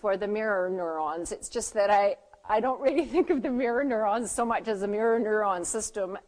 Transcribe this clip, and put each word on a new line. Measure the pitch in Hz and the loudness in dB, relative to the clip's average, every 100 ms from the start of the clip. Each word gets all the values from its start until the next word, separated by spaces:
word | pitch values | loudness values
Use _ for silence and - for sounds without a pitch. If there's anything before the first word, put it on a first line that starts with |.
for | 208 196 | -2 0
the | 202 | 0
mirror | 214 220 196 185 | -2 0 0 0
neurons. | 185 170 160 156 165 165 | -2 -4 -2 -4 -4 -6
It's | - - | -10 -8
just | 240 - | -8 -4
that | 220 202 | 0 4
I, | 202 202 - _ - - | 4 4 0 _ -14 -2
I | 214 | 0
don't | 254 254 | 0 0
really | 262 302 | 0 0
<laughs> | 254 | 0
think | 302 - | 2 2
of | 294 | 2
the | 269 | 0
mirror | 247 240 240 | 0 0 0
neurons | 285 220 214 220 226 | 0 2 2 0 -2
so | - | -2
much | 233 220 220 | 0 0 -2
as | 202 | -2
a | 202 | 0
mirror | 208 226 226 | 2 2 2
neuron | 214 214 202 180 | 2 2 2 0
system | 170 220 208 214 185 190 | -2 -4 -6 -4 -6 -6